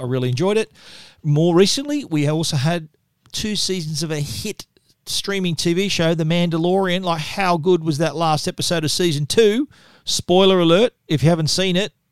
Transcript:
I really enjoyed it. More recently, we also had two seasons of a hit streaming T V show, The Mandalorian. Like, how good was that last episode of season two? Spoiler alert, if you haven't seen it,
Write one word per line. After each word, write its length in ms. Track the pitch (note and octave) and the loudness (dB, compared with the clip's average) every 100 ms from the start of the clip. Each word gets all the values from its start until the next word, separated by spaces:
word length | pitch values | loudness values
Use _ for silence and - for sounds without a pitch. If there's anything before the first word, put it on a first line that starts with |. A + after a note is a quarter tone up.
I 40 | |
really 260 | B2+ C3 B2+ | -6 -4 -2
enjoyed 260 | B2 F3+ G#3+ | -2 0 0
it. 160 | G#3+ _ - - - _ | -4 _ -20 -20 -20 _
More 320 | D#3 D3 E3+ | -2 2 4
recently, 520 | E3+ G3+ - C#4+ D4 - | 4 4 2 -2 -6 -4
we 200 | D#3 C#3+ | -2 0
also 300 | D#3 E3 D3 | 0 -2 -2
had 320 | C3+ F3 D#3 _ _ _ _ | 0 -2 -6 _ _ _ _
two 220 | - G#3+ | -8 -6
seasons 480 | G#3 - F#3+ D#3 D#3 | -4 -4 -4 -4 -6
of 80 | D#3+ | -4
a 100 | D#3 | -6
hit 440 | D3 - G#3+ - - _ _ _ | -6 -8 -8 -10 -14 _ _ _
streaming 520 | - - - G3 F3+ D#3+ | -10 -8 -4 -4 -2 -2
T 180 | F3 | -2
V 140 | E3+ G3 | 0 0
show, 260 | - E3 | 0 0
The 80 | E3 | 0
Mandalorian. 800 | D#3+ F3 F3 E3 E3+ F#3+ F#3+ F3+ | 0 0 0 0 0 0 0 -2
Like, 180 | F#3 E3 | -2 -4
how 360 | D3+ - F#3+ F3 | -6 -4 -2 0
good 260 | D#3 F3+ | 2 0
was 160 | D#3+ D3 | 0 -2
that 160 | D#3+ | -2
last 320 | D3 E3 D3+ - | -2 0 0 -2
episode 380 | - - E3+ | -4 -2 -2
of 60 | D3+ | -2
season 340 | - F3+ C#3+ D3 | 0 0 0 0
two? 420 | - A3 A3 D4 _ _ _ | 4 4 4 -2 _ _ _
Spoiler 560 | - - - F3+ G3 F#3 | -6 -6 2 4 6 6
alert, 340 | E3+ F3 A#3 _ - | 4 4 2 _ -4
if 160 | D#3 | 0
you 40 | D3 | 2
haven't 200 | E3+ D#3 | 2 0
seen 260 | - F#3+ | 0 0
it, 180 | F3+ G#3 _ _ | 0 -4 _ _